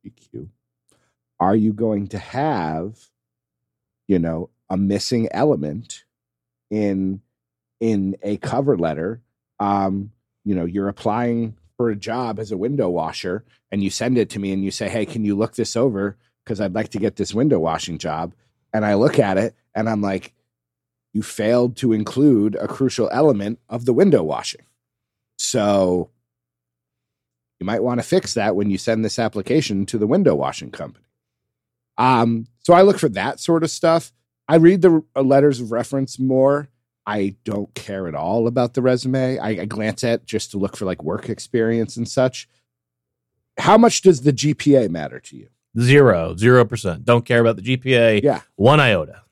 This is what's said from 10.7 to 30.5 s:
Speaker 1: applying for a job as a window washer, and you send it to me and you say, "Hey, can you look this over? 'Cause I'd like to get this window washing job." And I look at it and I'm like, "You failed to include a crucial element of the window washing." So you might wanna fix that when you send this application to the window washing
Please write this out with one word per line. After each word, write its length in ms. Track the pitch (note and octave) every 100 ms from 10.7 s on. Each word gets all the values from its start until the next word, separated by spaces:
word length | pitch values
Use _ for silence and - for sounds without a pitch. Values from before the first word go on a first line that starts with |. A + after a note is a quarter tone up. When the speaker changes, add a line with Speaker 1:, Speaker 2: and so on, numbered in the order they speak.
| F#2+ G2
Speaker 1:
applying 680 | G2 A2 G#2+ A#2+ A#2 A2+ A2 _ _
for 100 | A#2
a 80 | G#2
job 420 | G#2+ A#2 A#2+ G#2
as 120 | G#2+
a 40 | G2+
window 320 | A2+ C#3+ G2
washer, 540 | F2 D#2+ - F2+ G2 - _ _
and 120 | G2
you 60 | G2
send 300 | - A#2+ B2
it 100 | G#2
to 80 | G#2
me 140 | G2
and 100 | F#2+
you 80 | F#2+
say, 200 | - G2+
"Hey, 160 | A2 G#2
can 180 | A2+
you 100 | G#2 G2+
look 180 | A2
this 200 | - G#2+
over? 440 | A#2+ C3 G2 G2+ G2+ _ _
'Cause 160 | - G#2
I'd 140 | G2
like 140 | F#2+ G#2+
to 100 | G#2
get 160 | G2+
this 180 | - G2
window 280 | G#2 D3 G#2
washing 380 | D#2+ D#2+ - D#2+
job." 360 | E2+ D#2 E2+ - _ _ _
And 120 | A2+
I 100 | G#2
look 260 | G2+ B2+ -
at 180 | G#2 F#2+
it 160 | A2+ _ _ -
and 120 | A2
I'm 140 | G#2+
like, 320 | G2+ F#2+ - _ _ _ _ _ _ _ _
"You 100 | G#2
failed 540 | G#2+ - G#2+ B2 A#2+ A2
to 160 | B2
include 640 | A2 G#2 B2+ D3 A#2 G#2+ G#2
a 100 | G#2+
crucial 420 | - C3 - A2
element 480 | A#2+ D3+ G#2+ G2+ A#2 _
of 160 | A#2
the 80 | A#2+
window 320 | A#2+ G3+ C3+
washing." 380 | D#2 B1+ - - _ _ _ _ _ _ _ -
So 720 | - B2 G#2 G2+ F#2 F2+ E2+ _ _ _ _ _ _ _ _ _ _ _ _ _ _ _
you 40 | F#2
might 180 | A2+
wanna 180 | A#2+ B2
fix 320 | - F#3 -
that 220 | - G#2 F#2+
when 140 | G#2
you 60 | F#2+
send 260 | - A2+
this 160 | A2 -
application 680 | A2 G#2 G2 D#3+ - G2 G2+
to 120 | A2+
the 80 | G#2
window 260 | E3+ F3+
washing 380 | D2+ C2+